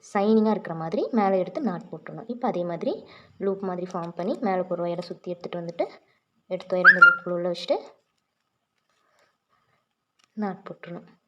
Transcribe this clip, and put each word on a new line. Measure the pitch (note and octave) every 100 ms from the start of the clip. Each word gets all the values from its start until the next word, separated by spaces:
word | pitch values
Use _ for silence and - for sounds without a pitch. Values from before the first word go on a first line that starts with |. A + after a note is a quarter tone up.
| -
சைனிங்கா | G3+ G3+ A3 G#3+
இருக்கிற | G#3+ - E3
மாதிரி | D#3+ G3+ E4+
மேலே | A#3 G3 F#3+
எடுத்து | F#3 A#3+
நாட் | C4+ F3+ -
போட்டுறணும். | D#3+ - D#3 -
இப்ப | A#3+ B3+
அதே | F3 F3
மாதிரி | E3 B3+ F#4+ - - - _
லூப் | G3 F#3+ G3
மாதிரி | F3+ F3+
ஃபார்ம் | F#3 E3+ E3+
பண்ணி | F3 -
மேலே | G#3+ F#3 F3+
ஒரு | F3
ஒயரை | F3 E3+
சுத்தி | F3 D#3+ -
எடுத்துட்டு | F3 F3 F3
வந்துட்டு, | E3+ E3 - - _ _ _ _ _
எடுத்த | F#3 - F#3
ஒயரை |
இந்த | F3+ F3+
லூப்புக்குள்ள | F3+ C6+ F3+ F3
உள்ள | F3
வச்சுட்டு | F3 - F4 - - _ _ _ _ _ _ _ _ _ _ _ _ _ _ _ _ _ _ _ _ _ _ _
நாட் | - G#3 F#3 -
போட்டுறணும். | E3+ - E3+ - _